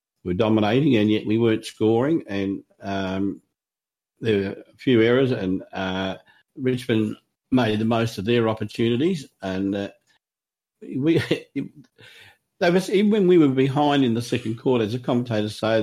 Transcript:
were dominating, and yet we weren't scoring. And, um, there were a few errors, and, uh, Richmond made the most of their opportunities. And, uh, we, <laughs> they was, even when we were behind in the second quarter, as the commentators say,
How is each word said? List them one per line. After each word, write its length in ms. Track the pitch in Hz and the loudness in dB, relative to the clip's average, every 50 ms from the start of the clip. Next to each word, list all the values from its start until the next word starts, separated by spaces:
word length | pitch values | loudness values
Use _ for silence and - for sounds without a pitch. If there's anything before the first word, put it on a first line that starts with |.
| _ _ _ _ - | _ _ _ _ -6
were 100 | 90 90 | -4 -2
dominating, 640 | 90 110 110 110 107 104 104 113 135 156 151 127 | 0 2 2 2 2 2 2 2 2 2 4 4
and 120 | 107 104 107 | 4 4 2
yet 180 | 107 104 - | 0 0 0
we 120 | 107 110 113 | -2 0 2
weren't 260 | 117 113 110 - - | 2 2 0 0 -4
scoring. 600 | - - - 110 110 113 117 131 151 165 156 - | -8 -6 -2 0 2 2 2 0 0 -2 -2 -4
And, 380 | - 98 98 98 98 98 - - _ _ _ | -6 -6 -4 -4 -4 -4 -6 -10 _ _ _
um, 580 | 101 98 98 98 95 95 95 95 98 98 85 - _ _ _ _ _ _ _ _ _ _ _ _ _ _ _ - | -8 -6 -6 -4 -4 -4 -4 -4 -4 -4 -6 -8 _ _ _ _ _ _ _ _ _ _ _ _ _ _ _ -6
there 140 | - 110 104 98 | -2 -2 0 0
were 180 | 95 98 98 - - _ | -2 -4 -8 -12 -16 _
a 40 | _ | _
few 240 | - - 139 123 110 | -4 0 2 4 4
errors, 300 | 110 117 123 131 139 123 | 4 4 4 2 2 0
and, 320 | 123 107 95 92 95 92 - - | -2 -2 -2 -2 -4 -4 -6 -8
uh, 440 | - 95 95 95 95 95 95 95 92 - _ _ _ _ _ _ _ | -10 -8 -6 -6 -4 -4 -4 -6 -8 -10 _ _ _ _ _ _ _
Richmond 600 | - 131 131 127 123 - - 113 110 107 107 - - _ _ _ _ _ - | -6 -4 -2 -2 -2 -2 -2 0 0 0 -2 -6 -10 _ _ _ _ _ 0
made 260 | 131 127 120 107 107 107 | 0 2 2 2 0 0
the 60 | 113 | 0
most 340 | 113 117 117 117 117 - - | 0 0 0 -2 -2 -4 -4
of 60 | 95 | -2
their 240 | 113 120 120 113 110 | 0 2 2 2 0
opportunities. 800 | 107 - 113 107 - - 117 117 120 120 151 185 190 147 135 - _ _ | -2 -4 -6 -8 -4 -2 0 0 0 0 0 0 -2 -4 -8 -14 _ _
And, 340 | 98 95 92 95 98 98 101 | -8 -6 -4 -4 -4 -4 -4
uh, 120 | 101 101 - - _ _ _ _ _ _ _ _ _ _ _ _ _ _ _ _ _ | -4 -6 -8 -12 _ _ _ _ _ _ _ _ _ _ _ _ _ _ _ _ _
we, 400 | - - - 131 135 160 165 147 - - 151 - - _ - | -14 -10 -8 -2 0 0 0 0 0 -2 -4 -6 -6 _ -10
<laughs> 1040 | 139 - - - 151 - _ _ _ - - - - - - _ _ _ _ _ - | -10 -10 -10 -14 -20 -20 _ _ _ -20 -20 -20 -20 -20 -20 _ _ _ _ _ -2
they 120 | 190 175 | 0 2
was, 200 | 175 185 185 - | 2 2 2 2
even 200 | 220 190 214 202 | 2 2 4 4
when 160 | 220 214 185 180 | 4 4 4 6
we 100 | 180 170 | 6 6
were 100 | 151 135 | 6 4
behind 560 | 131 131 131 135 127 156 147 147 143 139 135 | 4 2 2 2 2 2 2 2 2 2 2
in 80 | 117 113 | 2 0
the 60 | 117 | -2
second 340 | 117 - 127 117 - 113 113 113 | -2 -2 -4 -4 -4 -4 -6 -4
quarter, 260 | - 139 127 120 110 | -2 0 0 0 0
as 80 | 101 | -2
the 60 | 120 127 | -4 -6
commentators 600 | 123 - 127 120 120 123 113 107 107 107 - - | -4 -2 -2 -2 -2 -2 -2 -2 -2 -4 -4 -4
say, 220 | - 110 113 110 | -2 0 0 0